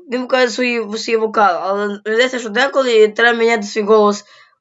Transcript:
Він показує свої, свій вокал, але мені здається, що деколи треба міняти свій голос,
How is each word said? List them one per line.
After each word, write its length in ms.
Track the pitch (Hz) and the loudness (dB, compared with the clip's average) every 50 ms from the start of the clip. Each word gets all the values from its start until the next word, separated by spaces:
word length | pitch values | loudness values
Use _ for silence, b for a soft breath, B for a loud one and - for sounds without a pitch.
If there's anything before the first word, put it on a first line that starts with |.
| - 294 | -14 -8
Він 100 | 233 254 | -6 -6
показує 280 | 254 247 262 254 254 240 | -4 -2 0 0 0 0
свої, 480 | 208 254 254 247 233 233 214 202 214 214 | 0 -2 -2 -2 -2 -4 -4 -6 -8 -8
свій 180 | - 240 226 | -4 -2 -2
вокал, 400 | 220 220 214 208 220 208 190 170 160 | -2 -2 -2 0 2 2 2 2 0
але 240 | 170 190 202 202 208 | -2 -4 -4 -2 -4
мені 140 | 202 202 202 - | -4 -6 -8 -6
здається, 340 | 214 220 226 254 254 262 240 | -4 0 0 0 0 -2 -6
що 100 | 233 214 | -8 -4
деколи 600 | 202 240 269 277 277 277 262 247 226 214 214 208 | -2 -2 -2 0 0 0 0 2 4 4 4 4
треба 300 | 208 - 233 240 233 233 | 4 2 2 2 2 2
міняти 240 | 226 226 233 220 | 2 0 0 0
свій 200 | 202 208 - 220 | -2 -6 -6 -6
голос, 420 | 208 196 220 214 208 208 202 208 b b b b b b b b | 0 2 4 4 4 2 0 -2 b b b b b b b b